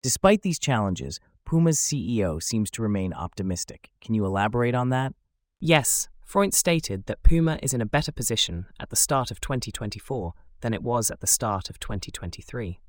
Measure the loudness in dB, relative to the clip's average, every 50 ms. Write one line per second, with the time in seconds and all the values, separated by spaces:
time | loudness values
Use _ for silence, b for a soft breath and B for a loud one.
0 | 0 -2 -2 4 6 6 6 6 2 -2 -2 0 0 0 2 2 2 0 -2 -2
1 | -6 -10 -10 -12 _ _ _ _ _ 0 2 4 4 4 4 2 0 -2 -2 -2
2 | -2 0 0 2 2 0 0 -4 -4 -2 0 0 -2 -2 -2 -4 -2 0 0 0
3 | -2 -2 -4 -6 -8 -10 _ -6 -4 -4 -4 -4 -6 -10 -12 -20 -20 _ _ _
4 | -6 -2 0 0 0 0 0 0 0 0 0 0 0 2 0 0 0 0 0 0
5 | -2 -4 -8 _ _ _ _ _ _ _ _ _ 2 4 4 4 4 2 -2 -2
6 | -4 -6 -12 -20 -20 -2 0 0 2 2 2 2 2 2 2 0 0 -4 -6 -6
7 | -6 -8 -8 8 8 8 8 8 4 2 0 -2 -4 -2 -2 -2 -2 0 0 0
8 | 0 -2 -6 -6 -4 -2 0 0 0 -2 -4 -8 -10 -12 -12 -14 -12 -4 -2 -2
9 | 0 2 2 0 0 -2 -6 -8 -4 -4 -2 -4 -4 -6 -8 -6 -6 -6 -6 -8
10 | -8 -6 -6 -4 -4 -6 -8 -10 -20 -20 -16 -6 -4 -2 -2 -2 -2 0 0 0
11 | 0 -2 -4 -4 -2 -2 0 0 0 -2 -2 -4 -4 -10 -12 -10 -8 -6 -6 -6
12 | -8 -10 -12 -10 -10 -10 -10 -12 -16 -12 -10 -8 -8 -8 -10 -12 -16